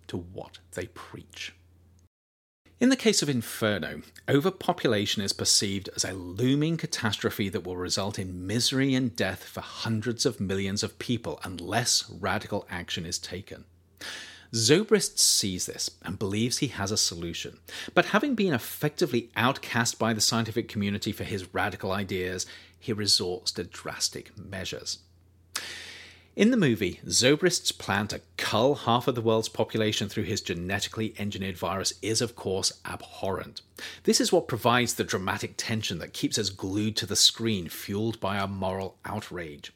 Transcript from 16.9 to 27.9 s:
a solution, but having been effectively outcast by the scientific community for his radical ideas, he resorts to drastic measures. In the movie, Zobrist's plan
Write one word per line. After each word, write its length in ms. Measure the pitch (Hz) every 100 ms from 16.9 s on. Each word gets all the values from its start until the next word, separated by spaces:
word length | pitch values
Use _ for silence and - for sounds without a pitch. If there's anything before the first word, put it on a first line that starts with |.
a 80 | 107
solution, 600 | - 85 85 82 - - - - -
but 120 | - -
having 280 | 214 294
been 180 | 240 196
effectively 760 | 127 - - 151 - 165 123 -
outcast 640 | - 120 135 - 120 113 -
by 140 | 113
the 80 | 113
scientific 480 | - 117 113 117 -
community 420 | 104 101 101 113
for 140 | -
his 300 | 85 98 90
radical 360 | 90 101 - 98
ideas, 540 | 95 95 95 90 92 - - - -
he 140 | -
resorts 580 | 104 101 - 92 90 -
to 120 | -
drastic 720 | 87 - - - - - - -
measures. 600 | - 98 90 - - - _ _ _ _ _ - - - - - - - - -
In 140 | 208
the 80 | 254
movie, 420 | 151 110 92 - -
Zobrist's 680 | 92 127 151 180 - -
plan 360 | - -